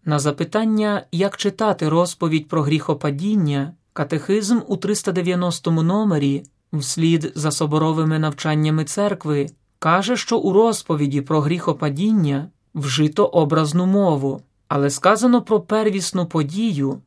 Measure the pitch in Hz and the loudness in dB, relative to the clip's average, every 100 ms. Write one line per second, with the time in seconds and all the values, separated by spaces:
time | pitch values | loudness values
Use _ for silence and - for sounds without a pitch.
0 | - 151 147 139 156 214 220 214 214 202 | -2 -2 -2 -4 -4 -2 0 0 0 -2
1 | - 170 196 - 208 196 214 185 156 160 | -4 -2 -2 -2 -6 0 -2 0 0 2
2 | 175 - 165 156 151 165 143 156 156 143 | 0 -2 -2 -2 -2 -2 0 0 0 -2
3 | 151 143 196 214 156 143 143 - _ - | -2 -2 0 0 2 0 -4 -10 _ -8
4 | 156 160 - 208 202 233 - 190 190 208 | -4 -4 0 -2 2 -2 0 -4 -2 -2
5 | - 180 175 180 180 170 - 165 165 202 | -2 -2 -2 0 -2 -2 0 0 2 2
6 | 220 156 139 139 - _ _ 156 131 - | 2 2 0 -2 -6 _ _ -6 -4 0
7 | 165 165 151 - 151 147 151 156 156 156 | 2 2 0 -4 -4 -2 0 0 0 0
8 | 160 156 156 147 156 151 156 156 156 - | 0 0 -2 -2 -2 0 0 0 -2 -2
9 | 208 190 151 147 143 _ _ _ 160 175 | -2 -2 -2 -2 -2 _ _ _ 0 2
10 | 196 254 - 233 196 190 226 214 - 156 | 2 -4 0 0 2 4 4 0 -4 -2
11 | 143 143 135 156 147 175 170 151 151 139 | 0 -2 0 0 0 0 -2 -2 -2 0
12 | 208 220 151 139 160 _ _ 160 139 127 | 2 2 2 0 -6 _ _ -10 -4 2
13 | 151 151 139 175 151 156 151 165 185 202 | 2 2 2 2 2 2 2 2 2 4
14 | 190 147 139 135 _ _ _ 143 143 139 | 4 2 0 -4 _ _ _ 0 0 2
15 | 180 214 247 240 - 214 170 214 214 196 | 4 4 4 2 2 0 2 0 0 -2
16 | 170 185 170 165 143 180 226 147 135 131 | -2 -4 -2 -2 -2 -2 -2 0 -2 -4